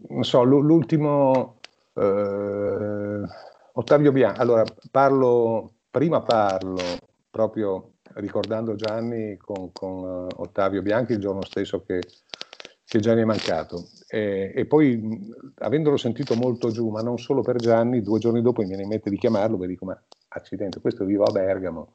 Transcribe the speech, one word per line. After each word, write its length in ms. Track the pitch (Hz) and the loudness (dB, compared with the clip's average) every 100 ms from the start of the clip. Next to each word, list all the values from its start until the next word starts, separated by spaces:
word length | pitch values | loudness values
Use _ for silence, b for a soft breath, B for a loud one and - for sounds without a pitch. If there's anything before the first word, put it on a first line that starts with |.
| - | -8
non 160 | 139 | -4
so, 180 | 123 135 | 2 4
l'u-, 180 | 123 143 | 6 6
l'ultimo, 960 | 147 165 165 156 147 143 139 131 113 - - _ _ | 6 4 4 2 2 2 4 2 0 -8 -20 _ _
eh, 1300 | - 101 98 101 101 101 101 101 101 104 104 104 104 101 B B B B | -2 2 2 0 -2 -4 -2 -2 -2 -2 -4 -4 -6 -8 B B B B
Ottavio 400 | - 113 147 147 | -6 2 4 6
Bian-, 260 | 135 113 98 | 4 2 2
allora, 260 | 120 113 107 - - | 2 4 2 -4 -2
parlo, 840 | 135 135 135 127 120 117 113 - _ _ | 2 4 4 4 4 2 -2 -6 _ _
prima 300 | 123 160 143 | -2 0 0
parlo, 540 | 117 117 101 95 95 92 90 87 - _ _ | 2 2 2 0 -4 -4 -4 -6 -12 _ _
proprio 640 | 107 110 110 104 95 - _ _ | -4 -2 -2 -2 -4 -8 _ _
ricordando 600 | - 101 107 98 110 113 | -12 -6 -4 -4 -4 -4
Gianni 600 | 101 107 110 117 117 107 95 | -4 -4 -4 -4 -6 -6 -10
con, 340 | - 101 90 | -10 -10 -10
con, 540 | - 95 92 92 90 90 | -10 -10 -8 -8 -8 -8
eh, 40 | - | -10
Ottavio 440 | 87 - 98 98 | -8 -2 0 0
Bianchi 300 | 95 107 123 | 0 0 0
il 80 | 107 | -2
giorno 240 | 101 95 | -2 -4
stesso 400 | 92 - 98 92 | -6 -6 -4 -6
che, 160 | - 90 87 B B B B B B B | -4 -6 -6 B B B B B B B
che 140 | - 113 | -4 0
Gianni 220 | 110 117 | 4 4
è 20 | |
mancato. 600 | 110 104 - 82 78 87 - _ _ | 2 0 -2 -2 -4 -10 -12 _ _
E, 440 | 113 104 98 98 | -4 -2 -2 -4
e 120 | - 120 | -4 2
poi, 300 | 151 147 117 | 4 4 2
mh, 560 | 110 113 107 117 135 - | -2 -8 -10 -16 -18 -10
avendolo 380 | 104 147 151 135 | -2 0 2 0
sentito 380 | 120 113 139 | 0 -4 -2
molto 360 | 117 127 117 120 | 0 0 0 -2
giù, 180 | 113 113 | -2 -4
ma 140 | 107 | -4
non 160 | 117 120 | -4 -4
solo 240 | - 135 | -2 0
per 140 | 110 123 | 0 0
Gianni, 460 | 117 113 120 123 | 4 4 4 0
due 160 | 101 110 | 0 0
giorni 240 | 113 117 | 2 2
dopo 200 | 117 117 | 2 2
mi 60 | 98 | -2
viene 140 | 95 | -4
in 60 | 98 | -4
mente 220 | 107 - | -4 -4
di 80 | 98 | 0
chiamarlo, 380 | 120 110 110 107 | 0 2 0 0
poi 120 | 92 | -4
dico, 160 | 90 | -8
"Ma 160 | 95 92 _ - _ | -10 -12 _ -20 _
accidente, 520 | - - - 101 - | -16 -12 -8 -8 -4
questo 240 | 131 101 | -4 -2
vivo 200 | 98 101 | -2 2
a 60 | 107 | 2
Bergamo", 600 | 104 95 95 92 80 76 | 2 0 -2 -4 -8 -12